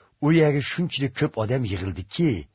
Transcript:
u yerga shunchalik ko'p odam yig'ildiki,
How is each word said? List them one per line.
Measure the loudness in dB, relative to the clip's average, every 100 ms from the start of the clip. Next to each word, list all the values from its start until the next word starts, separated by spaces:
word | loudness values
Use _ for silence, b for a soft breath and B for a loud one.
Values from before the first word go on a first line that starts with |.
| b _
u | 2
yerga | 4 4 2
shunchalik | -2 -4 -4 -2 -4 -2
ko'p | -2 -2
odam | -2 -2 -2
yig'ildiki, | -4 -4 -6 -8 0 0 0 -6